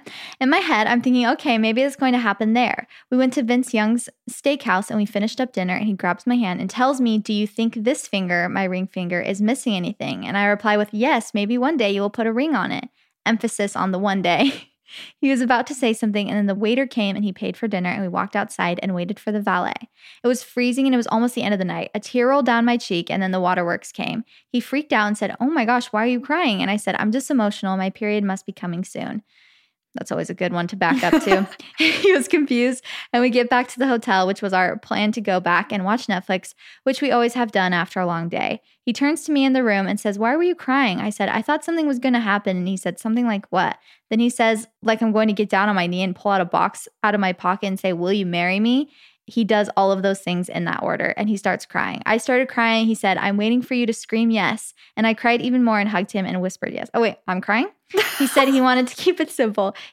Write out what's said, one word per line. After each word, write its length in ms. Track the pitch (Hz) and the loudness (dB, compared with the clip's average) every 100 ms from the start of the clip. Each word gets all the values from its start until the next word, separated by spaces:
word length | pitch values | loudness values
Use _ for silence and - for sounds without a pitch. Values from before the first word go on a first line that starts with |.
| - - - - | -6 -18 -18 -4
In 100 | 262 | 2
my 80 | 330 | 2
head, 280 | 349 233 214 | 2 2 2
I'm 140 | 240 | 2
thinking, 260 | 247 247 233 | 2 2 2
"Okay, 300 | 285 302 226 | 0 0 2
maybe 240 | 220 226 | 2 2
it's 160 | 277 269 | 0 0
going 160 | 262 | 0
to 60 | 247 | 2
happen 340 | 226 202 220 | 0 0 2
there." 340 | 233 240 - - - _ | 2 2 -2 -8 -20 _
We 60 | 254 | 2
went 160 | 262 | 2
to 100 | 262 | 2
Vince 300 | 226 247 254 | 2 2 2
Young's 380 | 220 214 240 - _ - | 0 2 0 -2 _ -16
steakhouse 600 | - 285 285 240 185 208 | -2 -2 0 0 0 0
and 80 | 220 | -2
we 80 | 202 | -2
finished 340 | 202 214 - | 0 -2 -2
up 140 | 254 | -4
dinner, 200 | 202 180 | -2 -2
and 120 | 185 214 | -2 -2
he 80 | |
grabs 320 | 196 180 170 - | 0 0 -2 0
my 100 | 247 | 0
hand 240 | 208 180 | 0 -2
and 80 | 185 | -4
tells 320 | 226 254 269 | 0 2 2
me, 160 | 240 220 | 2 2
"Do 160 | 208 | 0
you 140 | 208 208 | -2 -2
think 300 | - 226 226 | -2 -2 0
this 300 | 214 269 - | -2 -2 -2
finger, 400 | 202 185 175 175 | -4 0 0 0
my 140 | 196 | -2
ring 220 | 190 185 190 | -2 -2 -4
finger, 360 | - 175 175 | -6 -4 -4
is 180 | - 196 | -4 0
missing 340 | 214 269 - | 0 0 -2
anything?" 520 | 196 175 208 139 92 95 | -2 -4 -6 -8 -6 -4
And 100 | 196 | 0
I 80 | |
reply 320 | 202 208 220 208 | 2 2 2 2
with, 140 | 208 | 0
"Yes, 400 | 208 247 269 - | 0 2 2 0
maybe 240 | 208 202 240 | -4 0 0
one 220 | 254 330 | 0 2
day 140 | 208 | 2
you 100 | 202 | 2
will 80 | 202 | -2
put 160 | 208 226 | -2 -2
a 60 | |
ring 220 | 226 302 | 0 0
on 160 | 254 175 | 0 -2
it." 180 | - - _ _ _ | -6 -8 _ _ _
Emphasis 500 | - 226 226 - 202 | -2 0 -2 -2 -4
on 160 | - 185 | -2 -2
the 60 | 185 | 0
one 220 | 202 196 | 0 0
day. 320 | 175 165 269 | 2 4 2
<laughs> 220 | - - _ _ - - _ | 0 -14 _ _ -20 -20 _
He 100 | 277 | 0
was 100 | 269 | 2
about 260 | 240 240 254 | 2 2 0
to 60 | |
say 180 | 294 240 | -2 0
something, 360 | 220 220 208 202 | 0 0 0 -2
and 80 | 208 | 0
then 100 | 202 | 0
the 80 | |
waiter 320 | 190 208 247 269 | 0 0 0 0
came 300 | 240 202 196 | -2 -2 -2
and 80 | |
he 80 | 208 | -4
paid 240 | 185 185 185 | -4 -8 -4
for 100 | 226 | -4
dinner, 220 | 196 180 | -2 -2
and 100 | 202 | -4
we 40 | 190 | -4
walked 300 | 180 196 202 | -4 -2 -4
outside 420 | 214 - 180 175 | -4 -2 -2 -2
and 140 | 196 | -4
waited 240 | 180 175 202 | -4 -4 -6
for 140 | - | -4
the 80 | 214 | -4
valet. 320 | 202 185 180 - - _ - - | 0 0 -2 -6 -12 _ -20 -4
It 60 | 240 | -2
was 160 | 247 | -2
freezing 420 | - - 247 247 269 | -4 -2 0 2 2
and 80 | |
it 20 | 254 | 2
was 100 | 226 | 2
almost 260 | 226 240 | 0 0
the 80 | 240 | 0
end 100 | 196 | -2
of 60 | 208 | 0
the 60 | |
night. 260 | 180 170 - 214 | -2 -4 -6 -8
A 40 | |
tear 280 | - 247 240 | -4 0 2
rolled 180 | 277 247 | 4 4
down 180 | 233 | 2
my 120 | 233 240 | 2 0
cheek, 340 | - 175 170 | 0 -4 -2
and 100 | 190 | -2
then 120 | 190 | 0
the 80 | 185 | 0
waterworks 500 | 180 180 170 - - | 0 0 0 -4 -6
came. 340 | - - 220 - _ _ | -8 -6 -6 -8 _ _
He 80 | 247 | -4
freaked 320 | - 269 302 | -2 -4 0
out 160 | 247 208 | 2 2
and 100 | 214 | 0
said, 160 | 196 - | -4 -2
"Oh 60 | 254 | -2
my 140 | 320 | 0
gosh, 220 | 220 240 233 | 2 0 0
why 180 | 214 | -2
are 20 | 233 | 0
you 140 | 247 | -2
crying?" 420 | 269 311 330 196 | -2 0 0 0
And 80 | 180 | 0
I 60 | 208 | -2
said, 180 | - - | -2 -2
"I'm 140 | 214 | 0
just 180 | 240 269 | -2 0
emotional. 460 | 277 208 208 196 190 | 0 0 -2 -4 -2
My 140 | 190 | -4
period 320 | - 214 208 | -4 -2 -2
must 240 | 202 190 - | -2 -4 -8
be 60 | |
coming 320 | 190 180 170 | -10 -8 -6
soon." 380 | 185 - - 214 - _ _ _ _ _ _ - | -8 -8 -8 -10 -12 _ _ _ _ _ _ -14
That's 140 | - | -6
always 180 | 160 160 | -6 -6
a 60 | |
good 180 | 175 180 | -4 -4
one 140 | 175 175 | -2 -4
to 80 | 196 | 0
back 280 | 175 254 | 2 2
up 180 | 180 165 | 4 2
to. 260 | - 190 196 - | 4 2 2 -6
<laughs> 160 | - - | -20 -2
He 340 | 320 - 403 | 0 2 4
was 140 | 370 - | 4 4
confused, 560 | 330 285 240 247 254 - - - | 0 2 2 2 0 -8 -14 -2
and 100 | 240 | 2
we 80 | 247 | 4
get 180 | 240 240 | 2 4
back 200 | 247 262 | 2 2
to 100 | - | -2
the 80 | 277 | 0
hotel, 380 | 240 233 190 185 | 0 2 2 2
which 160 | 196 | 0
was 100 | 202 | 0
our 240 | 185 180 220 | 2 2 -2
plan 360 | - 202 214 | -4 -2 0
to 80 | 220 | -2
go 180 | 202 185 | 0 0
back 300 | 185 175 214 | 2 2 2
and 120 | 208 | -4
watch 220 | 185 240 - | 0 -2 -2
Netflix, 460 | 185 - 190 - - - - | -4 -2 -4 -4 -20 -20 -6
which 180 | - 262 | -4 0
we 100 | 285 | 2
always 220 | 240 240 | 2 2
have 180 | 247 233 | 0 -2
done 200 | 208 185 | 0 2
after 280 | 180 175 - | 0 -2 -2
a 60 | 180 | -2
long 220 | 165 170 | -2 -4
day. 320 | - - 220 _ _ | -4 -4 -4 _ _
He 80 | - | -6
turns 320 | 226 285 311 | 0 0 0
to 80 | - | 0
me 120 | 294 | 2
in 80 | 269 | 2
the 80 | 262 | 2
room 220 | 240 196 190 | 2 2 0
and 120 | 208 | -2
says, 180 | 214 202 | -2 0
"Why 160 | 226 294 | 0 2
were 60 | |
you 120 | 349 349 | 0 0
crying?" 420 | - 262 254 180 | 0 2 2 0
I 100 | 208 | -4
said, 180 | - 202 | -2 -2
"I 140 | - | 0
thought 220 | 220 302 | 0 -2
something 220 | 320 330 302 | 0 0 0
was 140 | 254 | 0
gonna 200 | 262 240 | 2 0
happen." 360 | 220 202 208 185 | 2 0 0 -2
And 120 | 180 | -2
he 80 | 190 | -2
said 220 | 185 175 | -4 -4
something 280 | 220 226 240 | -2 0 0
like, 200 | 202 - | -2 -2
"What?" 280 | 185 175 - _ _ _ | 0 0 -2 _ _ _
Then 80 | 226 | 0
he 100 | 240 | 0
says, 380 | 240 226 220 233 _ | 2 2 2 -4 _
like, 180 | 220 220 | 0 2
I'm 120 | 226 | 2
going 160 | 214 220 | 2 2
to 40 | |
get 140 | 202 208 | 2 2
down 200 | 190 202 | 2 2
on 60 | |
my 120 | 208 175 | 2 0
knee 160 | 180 | -2
and 120 | 190 | -4
pull 160 | 180 208 | -2 0
out 100 | 196 | 0
a 40 | |
box 420 | 175 180 175 - - _ | 2 0 0 -2 -18 _
out 120 | 214 | 0
of 60 | 208 | 2
my 120 | 190 | 0
pocket 340 | 180 180 190 202 | 0 -2 -2 -4
and 100 | 190 | -2
say, 140 | 190 | -2
"Will 200 | 170 175 | -2 0
you 140 | 202 180 | 0 0
marry 320 | 175 175 190 | 0 0 2
me?" 300 | 226 254 302 _ - _ - | 2 2 -2 _ -20 _ -6
He 160 | - | -2
does 280 | 214 214 208 - | 2 2 2 2
all 120 | 196 | 2
of 120 | 190 | 2
those 180 | 196 196 | 0 0
things 300 | - 180 180 | -2 -2 -2
in 160 | - 175 | -4 -4
that 160 | - | -4
order, 320 | - - - - | -4 -4 -4 -4
and 140 | 214 | -2
he 80 | 202 | -2
starts 260 | 196 180 | -2 -4
crying. 380 | - 175 - - | -4 -4 -4 -4
I 140 | - 226 | -2 -2
started 280 | - 247 254 | 2 0 0
crying. 360 | - 226 226 226 | 0 2 4 2
He 80 | |
said, 220 | 220 202 - | 2 0 0
"I'm 200 | - 202 | 0 0
waiting 240 | 214 247 | 2 0
for 120 | 247 | 0
you 120 | 247 240 | -2 0
to 60 | |
scream 360 | 226 - 226 226 | -2 -4 0 2
yes." 440 | 220 170 220 - - - - | 2 0 -2 -8 -18 -14 -2
And 100 | 226 | 0
I 80 | |
cried 260 | 220 240 240 | 2 2 2
even 240 | 247 254 | 2 2
more 160 | 233 214 | 2 2
and 80 | 208 | 0
hugged 240 | 196 202 | 0 -2
him 140 | 202 185 | -4 -4
and 160 | 190 | -2
whispered 320 | 185 - - | -4 -6 -8
yes. 160 | - - | -8 -4
Oh, 80 | - | 0
wait, 160 | 226 - - | 0 -2 -4
I'm 140 | 185 | -4
crying? 280 | - 214 359 - _ 381 - - | 0 0 0 -6 _ -2 -2 0
He 80 | 269 | 2
said 220 | - 269 | 4 4
he 120 | 269 | 4
wanted 260 | 254 254 247 | 4 4 0
to 80 | - | 0
keep 240 | - 359 | 0 0
it 100 | 320 | -2
simple. 440 | - 226 208 196 - - | 0 0 2 -2 -4 -18